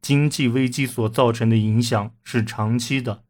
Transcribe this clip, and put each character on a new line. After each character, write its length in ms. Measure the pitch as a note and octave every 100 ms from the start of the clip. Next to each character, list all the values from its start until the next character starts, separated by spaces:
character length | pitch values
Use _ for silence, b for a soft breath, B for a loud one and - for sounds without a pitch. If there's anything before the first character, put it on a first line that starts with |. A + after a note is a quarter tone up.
经 300 | - C#3+ D3
济 180 | - C3
危 180 | A#2+ C3
机 200 | B2 C3+
所 200 | - A2
造 200 | A2 B2
成 200 | A2+ A2+
的 80 | A2+
影 240 | A2 A2
响 320 | A#2+ A2+ G#2 -
是 180 | - B2
长 360 | A2+ - G#2+ A#2+
期 240 | A#2+ C3+
的 200 | B2 G2+ _